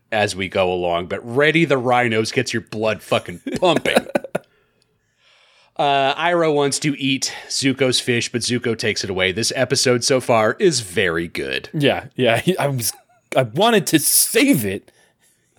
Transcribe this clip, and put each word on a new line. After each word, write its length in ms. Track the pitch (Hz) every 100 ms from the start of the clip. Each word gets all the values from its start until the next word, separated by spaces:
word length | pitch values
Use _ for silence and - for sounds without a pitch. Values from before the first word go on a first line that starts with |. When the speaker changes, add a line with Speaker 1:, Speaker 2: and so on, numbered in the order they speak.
| _
Speaker 1:
as 240 | 110 104 92
we 120 | 95
go 240 | 98 92
along, 340 | 90 87 85 90
but 140 | 98
Ready 400 | 117 120 151 160
the 140 | 156 139
Rhinos 540 | 120 123 120 110 113
gets 200 | - 120
your 100 | 117
blood 400 | - 110 110 104
fucking 380 | - 117 - 175 - -
pumping. 460 | 185 156 - - -
<laughs> 40 | - - - - _ _ _ _ _ _ _ _ _ _ _ _
Uh, 400 | - 147 139 135 139
Iroh 380 | 165 175 160
wants 240 | 147 143 135
to 140 | 151 143
eat 340 | 135 131 - - -
Zuko's 500 | - 135 131 131 120
fish, 320 | - 117 -
but 120 | 120
Zuko 340 | 107 120 120 110
takes 260 | 113 98
it 60 | 98
away. 220 | 92 92
This 200 | 92 - -
episode 480 | 127 135 131 123
so 160 | - 131
far 340 | - 117 107 -
is 220 | 196 131
very 480 | 101 87 95 82 85
good. 420 | - 67 65 -
Speaker 2:
Yeah, 360 | 160 139 90 -
yeah. 240 | - 123 117
He, 160 | - 190
I 80 | 143
was, 240 | 135 107 - _ _ _
I 100 | 147
wanted 420 | 120 123 220 220 -
to 100 | 156
save 680 | - - - 233 277 196 104
it, 260 | 95 - _ _ _ _ _ _